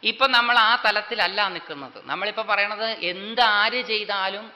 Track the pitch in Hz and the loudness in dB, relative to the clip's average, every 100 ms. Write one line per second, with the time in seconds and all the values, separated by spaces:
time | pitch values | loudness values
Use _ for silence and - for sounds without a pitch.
0 | 220 220 262 247 240 240 220 240 214 208 | -2 2 4 4 4 6 6 4 4 0
1 | 208 226 180 196 202 170 - 147 135 104 | -2 -2 0 0 -2 -2 -10 -12 -12 -14
2 | 123 156 202 208 214 202 202 208 220 220 | -8 -4 -4 -4 0 0 0 -2 -4 -4
3 | 175 180 202 233 226 208 220 240 247 214 | -4 -6 -6 0 2 4 2 0 -2 -4
4 | 208 202 190 202 220 | -4 -4 -4 -6 -12